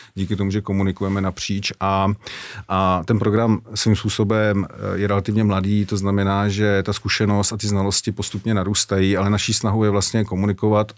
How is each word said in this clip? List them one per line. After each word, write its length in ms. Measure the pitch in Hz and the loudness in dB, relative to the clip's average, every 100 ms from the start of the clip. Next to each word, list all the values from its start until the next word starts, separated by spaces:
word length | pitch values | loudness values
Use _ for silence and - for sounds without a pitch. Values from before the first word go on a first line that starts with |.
| - | -14
díky 220 | - 95 101 | -6 -4 -2
tomu, 140 | 98 | -2
že 100 | 104 | -2
komunikujeme 600 | 104 98 98 92 98 98 | -2 0 0 -2 -2 -2
napříč. 520 | 95 90 - 101 104 - | -2 -4 -4 -4 -4 -4
A, 280 | 98 98 98 104 - - - 101 - | 0 2 2 -2 -6 -14 -14 -14 -4
a 340 | 95 95 92 | 0 2 0
ten 140 | 85 110 | 0 0
program 420 | 107 107 117 107 - | 2 2 2 0 -2
svým 220 | 107 113 104 | -2 2 2
způsobem, 680 | 107 - 104 110 107 98 95 | 0 -2 0 2 2 0 -2
eh, 280 | 95 98 95 | -6 -6 -2
je 80 | 98 | 0
relativně 380 | 101 95 107 | 0 0 0
mladý, 420 | 107 98 95 104 98 | 2 2 2 0 0
to 100 | 101 | -2
znamená, 520 | 98 98 98 98 104 | 0 0 2 0 0
že 340 | 101 107 98 | 0 2 2
ta 100 | 98 | 0
zkušenost 600 | 101 101 - 107 101 98 | -4 -4 0 2 2 0
a 40 | 107 | -2
ty 100 | 104 | -2
znalosti 460 | 101 98 101 - | 0 0 -2 -4
postupně 420 | 104 110 101 110 | -6 -6 -6 -2
narůstají, 600 | 107 92 104 - 98 98 98 | 0 0 -2 0 2 2 2
ale 140 | 98 | 2
naší 240 | 104 - | 2 0
snahou 300 | 110 110 107 | 0 0 2
je 60 | 107 | 2
vlastně 340 | 101 98 113 | 2 0 0
komunikovat 680 | 104 92 104 98 107 107 107 | -2 0 -2 0 2 2 0